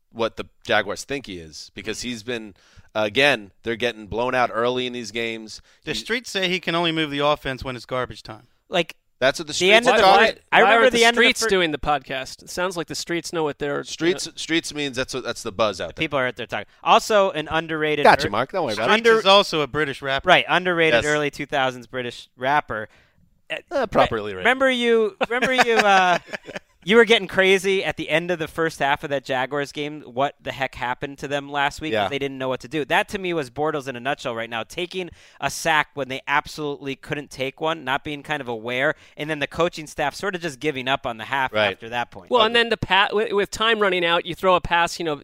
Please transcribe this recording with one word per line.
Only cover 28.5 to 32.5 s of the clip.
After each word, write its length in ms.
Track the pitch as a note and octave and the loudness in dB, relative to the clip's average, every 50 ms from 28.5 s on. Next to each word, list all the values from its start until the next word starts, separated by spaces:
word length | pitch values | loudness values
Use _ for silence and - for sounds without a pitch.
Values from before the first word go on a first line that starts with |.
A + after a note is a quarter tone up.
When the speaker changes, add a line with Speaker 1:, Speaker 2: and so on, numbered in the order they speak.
| - - E3 D#3+ - - | -4 -2 -2 -2 -2 -2
Speaker 3:
half 240 | D3+ C#3 C#3+ D3 - | 0 0 0 0 -2
of 60 | C#3+ | -4
that 140 | C#3 C#3 C3 | -6 -6 -4
Jaguars 480 | - C3+ B2+ B2+ B2+ C#3 D3 C#3+ C3+ - | -2 -2 -2 -2 -2 -2 -4 -6 -6 -6
game. 300 | D3 D3 D3 D3+ D3+ C3+ | -8 -8 -8 -8 -12 -16
What 320 | - B2 A#2+ C#3 - - _ | -12 -4 -2 -2 -2 -2 _
the 120 | _ C3+ B2 | _ -10 -6
heck 220 | B2 C3+ B2+ - | -4 -4 -6 -4
happened 440 | - C3 A#2+ B2+ - - C#3 C#3 C3+ | -6 -6 -6 -6 -6 -6 -10 -10 -10
to 100 | - C#3 | -8 -6
them 220 | C#3 C#3+ C#3 C#3+ | -6 -6 -6 -4
last 300 | C#3+ C#3+ C#3+ C#3+ C#3+ - | -2 0 0 0 -2 -4
week? 120 | D#3 D#3 A2 | -6 -2 0
'Cause 120 | G#2+ G2+ | 0 0
Speaker 1:
Yeah. 40 | G2 | 0
Speaker 3:
they 100 | C#3 C#3 | -2 -4
didn't 200 | C#3 C#3 C3+ C3 | -4 -6 -6 -6
know 100 | C3 | -4
what 120 | C3 | -4